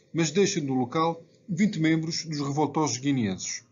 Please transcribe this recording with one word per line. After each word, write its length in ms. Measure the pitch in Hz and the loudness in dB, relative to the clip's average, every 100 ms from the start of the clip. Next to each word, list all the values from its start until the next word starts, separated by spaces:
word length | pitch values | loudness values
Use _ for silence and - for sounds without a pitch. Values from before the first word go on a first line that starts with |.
| _ | _
mas 160 | 156 160 | -2 0
deixa 320 | 156 196 175 | 4 2 2
no 100 | 143 | 0
local 500 | 131 120 165 165 165 - _ - | 0 0 0 0 -2 -10 _ -6
vinte 320 | 165 208 160 | 0 0 2
membros 460 | 160 160 160 160 | 2 2 0 -4
dos 140 | 165 151 | -6 -6
revoltosos 580 | 143 143 147 151 156 120 | -2 0 0 2 -2 0
guineenses. 640 | 135 135 107 92 - - - | 0 0 0 -2 -6 -10 -12